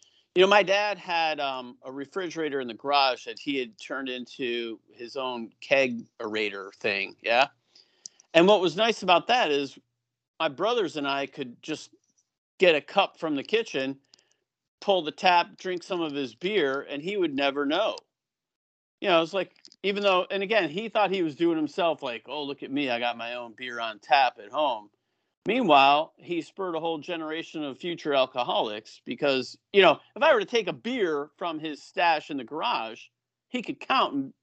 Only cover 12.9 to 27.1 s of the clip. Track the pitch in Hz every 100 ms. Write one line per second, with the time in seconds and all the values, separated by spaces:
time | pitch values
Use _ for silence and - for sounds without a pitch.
12.9 | 202 185 - 160 143 131 220 226 143 135
13.9 | 135 _ _ _ _ _ _ _ _ -
14.9 | 185 151 - 190 175 160 - 185 180 -
15.9 | 180 160 143 131 110 185 214 139 139 -
16.9 | 143 165 208 170 139 139 139 143 165 208
17.9 | 90 - _ _ _ _ _ _ _ _
18.9 | _ 202 165 165 196 175 _ - _ 190
19.9 | 202 202 180 - 196 196 220 160 160 226
20.9 | 214 196 190 160 139 170 160 147 190 170
21.9 | 143 139 117 117 147 139 139 143 135 139
22.9 | 117 120 117 117 123 120 110 127 120 113
23.9 | 104 - 143 127 - 104 131 156 110 104
24.9 | _ _ _ _ _ - 240 208 143 139
25.9 | 143 160 _ 147 170 156 - 185 160 165
26.9 | 160 143